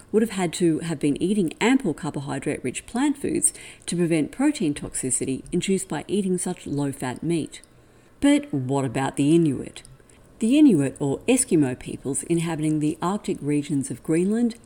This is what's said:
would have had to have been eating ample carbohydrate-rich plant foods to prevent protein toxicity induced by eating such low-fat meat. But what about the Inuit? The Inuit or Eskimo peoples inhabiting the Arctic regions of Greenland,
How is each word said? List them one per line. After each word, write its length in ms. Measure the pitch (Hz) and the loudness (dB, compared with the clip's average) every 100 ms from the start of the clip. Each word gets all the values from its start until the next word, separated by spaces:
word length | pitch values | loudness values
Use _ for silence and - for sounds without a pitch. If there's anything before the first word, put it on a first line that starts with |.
| - | -2
would 100 | 208 | 0
have 100 | 220 | 0
had 220 | 190 175 | 0 -4
to 260 | - 170 156 | 0 0 2
have 200 | 170 151 | -2 -2
been 200 | 147 135 | 0 0
eating 300 | 180 214 160 - | 0 0 0 0
ample 320 | 214 269 175 - | 2 2 2 -4
carbohydrate-rich 880 | 147 147 139 135 147 - 127 - - | -6 -6 -6 -6 -4 -4 -6 -8 -6
plant 320 | 240 294 269 | 0 0 0
foods 360 | - - - - - - - | -2 0 0 -2 -14 -16 -6
to 80 | 170 | 0
prevent 360 | 165 165 - | 2 2 0
protein 420 | - 294 294 156 143 | 0 0 2 -2 -2
toxicity 640 | - - 131 - 131 131 - | -8 -6 -4 -2 -2 -6 -4
induced 360 | 175 196 190 - | -2 0 -2 -2
by 160 | 156 - | -8 -2
eating 300 | 208 190 180 | -2 0 -2
such 300 | 185 175 - | -4 -8 -6
low-fat 560 | 143 139 - 127 117 | -4 -4 -4 -8 -6
meat. 380 | 156 165 - - - _ _ _ _ _ | -2 -2 -4 -10 -20 _ _ _ _ _
But 340 | 277 285 285 | 2 2 0
what 320 | 139 127 139 131 | -4 -2 -2 -2
about 300 | 135 135 - | -2 -2 2
the 180 | 143 | 4
Inuit? 480 | 170 156 123 - - - - - - - - | 6 4 0 -8 -16 -20 -20 -20 -20 -20 -4
The 160 | 226 294 | 2 8
Inuit 380 | 294 156 131 - | 8 8 2 -2
or 200 | 143 - - | -2 0 2
Eskimo 500 | 254 - 165 131 127 | 2 2 2 2 -2
peoples 460 | - - 127 143 | -8 -8 -6 -6
inhabiting 560 | - 170 165 151 156 156 | -2 -2 -2 -2 0 0
the 180 | 151 - | 0 -2
Arctic 380 | 175 208 - - | -4 -4 -4 -4
regions 500 | 143 147 147 139 131 | -2 -2 0 -2 -4
of 100 | - | -6
Greenland, 540 | - 165 190 226 240 - | -2 0 2 2 0 -4